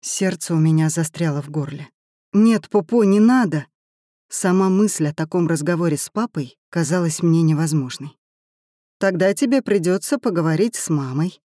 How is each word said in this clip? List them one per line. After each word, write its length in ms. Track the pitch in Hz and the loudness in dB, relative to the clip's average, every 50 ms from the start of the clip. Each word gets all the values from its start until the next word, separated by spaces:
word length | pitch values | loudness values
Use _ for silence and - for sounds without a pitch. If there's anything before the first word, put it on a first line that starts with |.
Сердце 520 | - - - - 196 185 180 175 - - 170 | -8 -8 -4 -2 -2 -2 -2 -4 -6 -2 0
у 40 | 160 | 2
меня 320 | 156 160 160 156 160 156 | 2 4 4 2 2 0
застряло 520 | 156 170 160 156 - - 170 160 143 143 | 0 -2 -4 -4 -2 -2 -2 -2 -2 -4
в 80 | 143 147 | -6 -6
горле. 400 | 151 156 143 - - 143 147 - _ _ _ _ _ _ _ _ - | -6 -6 -6 -6 -8 -12 -14 -16 _ _ _ _ _ _ _ _ 2
"Нет, 340 | 196 214 226 226 202 - - | 2 4 4 4 2 -2 0
Попо, 380 | - 208 175 - 233 240 220 | -2 -2 -2 2 0 2 4
не 160 | 196 196 208 | 4 4 4
надо". 460 | 214 226 254 262 240 175 143 151 143 _ _ _ _ _ _ _ _ _ _ _ _ _ | 6 6 4 4 2 2 -2 -4 -6 _ _ _ _ _ _ _ _ _ _ _ _ _
Сама 400 | - - - 190 180 190 190 190 | -10 -4 -2 2 2 4 4 4
мысль 400 | 185 190 208 208 - - 160 147 | 4 2 2 2 0 -2 -4 -4
о 60 | 156 | -2
таком 340 | - 160 156 - 180 175 160 | -4 -8 -4 -2 -2 0 0
разговоре 480 | 165 147 147 160 175 160 175 170 151 | -2 -2 -2 -2 -2 0 0 -2 -2
с 140 | 139 - - | -4 -6 -8
папой 480 | _ 208 226 240 _ 160 139 123 _ _ _ _ | _ -6 -6 -4 _ -8 -10 -10 _ _ _ _
казалась 540 | - 170 165 139 165 185 175 165 151 - 170 | -4 -4 -2 0 0 0 0 -2 -2 -2 0
мне 180 | 170 160 165 | 2 2 4
невозможной. 760 | 165 156 156 147 165 160 151 156 131 127 - - 131 147 - _ _ _ _ _ _ _ _ _ _ _ _ _ _ _ _ _ | 4 2 2 2 0 0 -2 -2 -2 -4 -10 -12 -14 -16 -16 _ _ _ _ _ _ _ _ _ _ _ _ _ _ _ _ _
"Тогда 340 | - 196 185 165 180 190 202 | -2 -2 0 2 0 0 2
тебе 280 | - 285 233 254 269 | 0 0 2 2 0
придется 580 | 247 - 214 202 160 180 185 196 - - 285 285 | 0 0 0 0 2 0 0 -2 -2 -2 -4 -2
поговорить 560 | - 247 185 165 160 160 156 156 202 233 - | -2 -2 -2 0 0 0 0 0 0 -2 -2
с 140 | - - - | -6 -4 -2
мамой". 520 | 165 147 139 131 127 139 160 185 - _ _ | -2 -2 -2 -4 -4 -2 -4 -4 -6 _ _